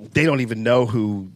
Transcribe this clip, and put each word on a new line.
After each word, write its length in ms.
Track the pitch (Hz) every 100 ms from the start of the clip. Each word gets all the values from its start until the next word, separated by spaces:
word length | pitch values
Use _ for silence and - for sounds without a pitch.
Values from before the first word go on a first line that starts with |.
| 107
they 120 | 151
don't 160 | 160 135
even 240 | 120 110
know 220 | 110 127 117
who 440 | 113 107 101 95